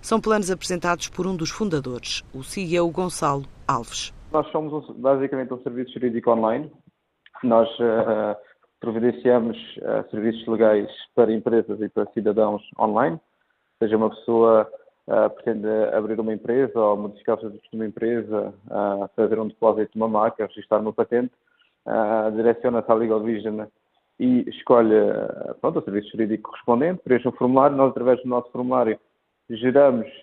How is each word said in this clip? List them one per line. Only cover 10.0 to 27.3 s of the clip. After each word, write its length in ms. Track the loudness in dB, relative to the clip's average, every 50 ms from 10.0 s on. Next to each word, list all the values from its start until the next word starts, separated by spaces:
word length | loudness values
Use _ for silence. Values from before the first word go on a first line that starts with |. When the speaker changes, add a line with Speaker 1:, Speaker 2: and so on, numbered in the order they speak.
| -4 -4
Speaker 2:
serviços 340 | -6 -2 -2 -2 -2 -2 -4
legais 440 | -4 0 4 4 4 4 4 0 -2 -10 -18 -20 _ _
para 160 | 2 4 4
empresas 480 | 4 0 0 2 2 2 2 0 -4 -6
e 80 | -6 -4
para 180 | _ -4 -4 -2
cidadãos 500 | _ -2 0 0 2 2 2 2 0 -4 -8 -12 -4 -2
online. 400 | -2 0 2 2 0 0 -2 -4 _ _ _ _ _ _ _ _ _ _ _ _
Seja 140 | -2 2 2
uma 140 | 2 2 0
pessoa, 600 | -2 -4 -4 0 4 4 6 8 6 6 4 2 -6 -20 _ _ _ _ _ -2
eh, 220 | 2 2 2 2
pretende 380 | 0 -4 -4 -4 -4 -2 -2 -2 0 0 0 0 0
abrir 240 | -2 -2 -2 -4 -4
uma 140 | -4 -4 -4
empresa 440 | -6 -4 -2 0 0 0 0 0 0
ou 200 | 2 2 2 0
modificar 400 | -2 -10 -12 -8 _ -2 -2 -2
os 60 | -4
estatutos 260 | -12 -14 -14 _ _
de 60 | -8 -8
uma 80 | -8
empresa, 680 | -8 -6 -4 -4 -2 -2 -2 -4 -4 -4 -4 -4 -6 -10 -16 _ -8
eh, 400 | -4 -4 -2 -2 -2 -4 -6 -8 _
fazer 240 | 0 0 0 0 -2
um 80 | -4 -6
depósito 460 | -6 _ 2 2 2 2 -2 -4 _
de 40 | -4
uma 120 | -2 0
marca, 380 | 0 2 0 0 0 -4 -8 -8
registrar 320 | -8 -16 -4 _ 0 0
uma 120 | 0 -2
patente, 400 | -2 -2 -2 0 0 -2 -2 -2 _ _ _ _ _ _ _ _ _ _ _ -4
eh, 440 | -2 -2 0 0 0 0 0 0
direciona-se 600 | -2 0 2 2 2 2 0 -2 -2 -2 0 2
à 20 | 2
Legal 280 | 2 2 0 0 0
Vision 440 | 0 -2 -4 -4 -4 -6 -6 -8 -10 -12 _ _ _ _ _ _ _ _ _ _
e 240 | 0 2 2 2 2 -2
escolhe, 440 | -8 -12 2 4 6 6 6 6 6
eh, 600 | 6 4 4 0 -2 -4 -6 -8 -10 -10 -12 -10 -4
pronto, 180 | -4 -2 -2 -2
o 20 |
serviço 300 | -4 -2 -6 -6 -6 -6
jurídico 380 | -4 -4 -2 -2 -2 -6 -6 -12
correspondente, 520 | -16 -10 0 0 2 2 2 0 -2 -4 0
preenche 240 | 0 0 2 2
um 20 | -2